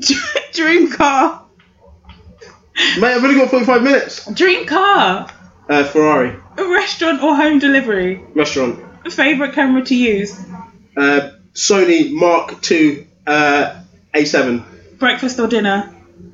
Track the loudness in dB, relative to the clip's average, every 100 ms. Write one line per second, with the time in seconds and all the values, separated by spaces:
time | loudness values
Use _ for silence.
0 | -2 -4 -4 -8 -8 -4 0 2 2 0
1 | 0 2 0 -2 -18 _ _ _ -20 -20
2 | -20 -20 -20 -20 -20 -20 _ -4 -2 2
3 | 2 2 2 4 4 2 2 2 4 2
4 | 0 -12 -10 0 2 0 -2 0 2 2
5 | 2 -2 -8 -18 -20 _ -2 0 0 2
6 | 2 2 0 -4 -14 -8 -2 -2 -2 -2
7 | -2 0 0 2 2 2 2 0 0 -2
8 | -2 -6 -6 -2 -2 0 -4 -4 -12 -18
9 | -12 -2 0 0 -2 0 2 2 0 0
10 | 2 0 -4 -10 -16 -18 -20 -20 _ -2
11 | 2 2 -2 -12 _ -6 0 2 4 2
12 | 2 0 2 2 -2 -8 -2 2 2 0
13 | -12 _ -2 0 2 0 -2 -8 -20 _
14 | _ -2 0 0 0 -4 -8 -20 -20 -4
15 | -2 -2 -4 -4 -2 0 0 -2 -6 -14
16 | -20 -20 -20